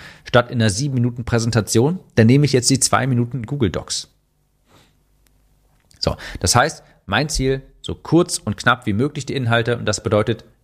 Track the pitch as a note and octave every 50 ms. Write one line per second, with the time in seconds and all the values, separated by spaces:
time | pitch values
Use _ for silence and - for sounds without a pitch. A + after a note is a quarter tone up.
0 | - - - - - - - - - - C3 A#2 A2 A2 F#2 A#2 D3 C#3+ C3 B2
1 | A#2+ B2 A#2+ A#2+ A#2 - A#2+ A#2 A2+ A#2 - A2+ G2 - - A2 B2+ D#3 F#3 -
2 | - _ - A#2 A2+ A#2 C3 C#3+ D3 C3+ C3+ B2 A#2+ - C3+ - - - - A2
3 | B2 C3+ B2 A#2+ A#2+ A#2+ C#3 B2+ A2 - C#3+ C#3+ A2+ E2+ - - - - - -
4 | - - _ _ _ _ _ _ _ _ _ _ _ _ _ _ _ _ _ _
5 | _ _ _ _ _ _ _ _ _ _ _ _ _ _ _ _ _ _ _ -
6 | - - - - - - - - G2 F#2+ - A#2+ C#3 D#3+ - - - _ _ _
7 | - F#2+ G2 A#2 B2 - - C3 C3 C3 C3+ C3+ - - _ _ - - E2+ -
8 | - - D3 E3+ D#3+ - - - - G#2+ G2 - - B2 B2 B2 - G#2+ G2 A2
9 | C3+ D3+ - C#3+ - - - C#3 B2 A2+ A#2 A#2 A#2 A#2+ A#2 A2+ G#2+ G#2+ G#2 -
10 | - G#2+ G#2+ G#2 G#2+ A#2+ A2+ - - _ _ _